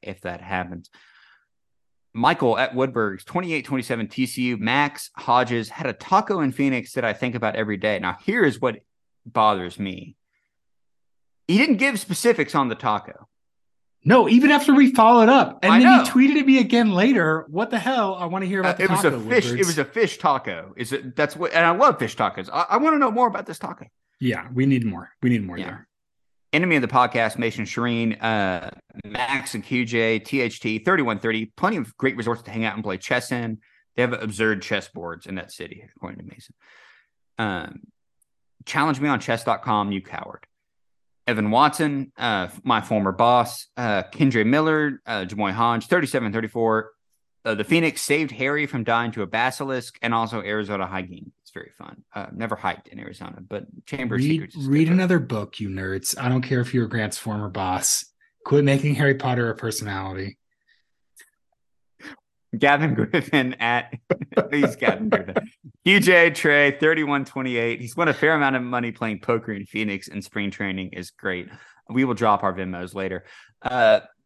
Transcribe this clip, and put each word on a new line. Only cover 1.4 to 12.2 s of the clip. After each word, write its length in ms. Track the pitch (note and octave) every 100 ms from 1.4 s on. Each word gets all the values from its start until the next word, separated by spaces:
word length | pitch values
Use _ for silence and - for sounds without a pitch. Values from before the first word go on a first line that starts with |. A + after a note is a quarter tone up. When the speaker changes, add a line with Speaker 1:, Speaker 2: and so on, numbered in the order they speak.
| _ _ _ _ _ _ _
Speaker 1:
Michael 440 | A2+ B2+ E3 B2+ A2
at 160 | B2+
Woodberg's, 500 | B2+ C3 A#2+ G#2 F#2+
twenty-eight 400 | - F3 F3+ D3+
twenty-seven 440 | A#2+ C3 - A#2 A2
T 160 | - B2+
C 160 | - B2
U. 100 | A2+
Max 540 | A2 C3+ C#3+ - - -
Hodges 540 | - B2 B2 A#2+ A2
had 160 | - C3+
a 80 |
taco 480 | - - F#3+ A3 F#3+
in 100 | C#3
Phoenix 400 | A#2+ C#3 B2 -
that 120 | C3 A#2
I 80 |
think 220 | G#2 B2 A#2
about 200 | A2 A2+
every 220 | G#2+ G2
day. 220 | G#2+ F#2+
Now, 180 | F2+ -
here 220 | - A#3
is 160 | D3+ -
what 200 | B2+ G#2+ _ _ _ _ A#2
bothers 540 | A2+ G#2+ G2 F2 -
me. 380 | G2 F2+ - - _ _ _ _ _ _ _ _ _ _ _ _ -
He 100 | G3
didn't 200 | D4+ G#3
give 220 | C4+ G#3+
specifics 520 | - E3